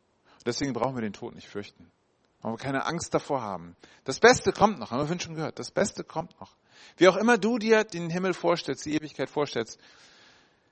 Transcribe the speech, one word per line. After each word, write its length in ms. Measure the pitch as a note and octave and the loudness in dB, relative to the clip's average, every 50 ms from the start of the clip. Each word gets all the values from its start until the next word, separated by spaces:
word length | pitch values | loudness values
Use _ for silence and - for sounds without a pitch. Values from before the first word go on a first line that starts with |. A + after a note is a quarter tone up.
| _ _ _ _ _ _ _ | _ _ _ _ _ _ _
Und 120 | - - - | -12 -6 -6
deswegen 260 | A#2+ - - C#3 B2+ | -4 -4 -4 -4 -2
brauchen 220 | A2+ A#2 C3 C3+ | -2 -2 -2 -2
wir 60 | B2+ | -2
den 120 | A2+ G#2+ G2 | -6 -6 -6
Tod 200 | - - A#2 A2 | -8 -12 -14 -14
nicht 140 | A2 - - | -14 -18 -14
fürchten. 420 | - G2+ G2+ - - - - - _ _ _ _ _ _ _ _ _ _ | -12 -12 -12 -12 -14 -20 -20 -20 _ _ _ _ _ _ _ _ _ _
Brauchen 120 | - A2+ A2+ | -8 -8 -6
wir 100 | A2+ - | -6 -4
keine 220 | C3+ C#3 C3+ - | -4 -4 -2 -2
Angst 280 | - D#3 E3+ - - - | -4 -4 -6 -4 -2 -2
davor 280 | D#3 - - D3+ C3+ | -2 -2 -2 -4 -4
haben. 340 | A#2 G#2 G2 F2 E2+ E2+ F2 _ - - - - - | -4 -4 -8 -8 -10 -14 -18 _ -20 -20 -20 -14 -8
Das 160 | - C3+ - | -8 0 6
Beste 320 | - A3+ B3+ - - G3 | 8 8 8 6 4 -2
kommt 260 | E3+ - F#3 G#3+ - E2 | 0 4 4 2 2 0
noch, 140 | - - | -8 -6
haben 80 | A#2 B2 | -4 -4
wir 60 | D3 | -2
vorhin 160 | D3 E3+ F3 | -2 -4 -6
schon 140 | - D#3+ D#3+ | -6 -8 -8
gehört. 220 | D#3 D#3+ B2+ - - | -8 -8 -8 -8 -10
Das 140 | B2 - | -12 -6
Beste 320 | - - F#3 G#3 - - E3+ | -2 0 0 0 -2 -8 -12
kommt 360 | - - D#3+ E3+ - - - | -10 -8 -10 -10 -10 -12 -20
noch. 160 | - - _ _ _ _ _ - - - - - | -20 -20 _ _ _ _ _ -20 -20 -14 0 6
Wie 100 | D#3+ F#3 | 8 8
auch 80 | F3 | 8
immer 220 | G3+ G#3+ A3+ A#3+ A3 | 6 6 4 4 4
du 200 | E3+ A3 A#3+ B3 | 4 2 0 0
dir 280 | G3+ A3 A3+ A3 G#3+ | 2 4 4 4 4
den 240 | G#3+ - E3+ E3+ E3+ | 2 -4 -8 -6 -4
Himmel 240 | E3 F3+ F3+ F#3+ E3+ | -4 -2 -2 -2 -2
vorstellst, 520 | - - E3+ F3 D#3+ - - C#3 B2+ - | 0 0 0 0 0 0 -4 -6 -6 -4
die 100 | D3+ D3 | -4 -4
Ewigkeit 340 | D3+ D3+ D3 - - C#3 B2+ | -4 -4 -6 -8 -8 -8 -4
vorstellst, 500 | - D3+ D3 C3+ - B2 A2+ - - - - - - - - - - - - - - _ _ _ _ _ _ _ | -2 -2 -4 -2 -2 -4 -6 -6 -8 -20 -20 -20 -20 -20 -20 -20 -20 -20 -20 -20 -20 _ _ _ _ _ _ _